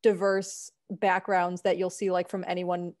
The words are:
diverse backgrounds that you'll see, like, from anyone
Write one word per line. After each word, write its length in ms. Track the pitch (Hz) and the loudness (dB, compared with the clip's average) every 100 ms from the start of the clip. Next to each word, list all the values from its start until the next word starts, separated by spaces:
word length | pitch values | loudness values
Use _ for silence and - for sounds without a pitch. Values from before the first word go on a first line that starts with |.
diverse 680 | 226 185 196 196 190 - - _ _ | 4 4 2 0 -2 -12 -16 _ _
backgrounds 720 | 196 196 185 202 190 175 180 | -2 2 2 2 2 2 0
that 160 | 190 175 | 0 0
you'll 120 | 185 | -2
see, 220 | - 196 | -2 0
like, 160 | 180 180 | 0 -2
from 160 | 190 175 | -6 -4
anyone 460 | 180 180 175 175 - | -4 -2 -4 -6 -12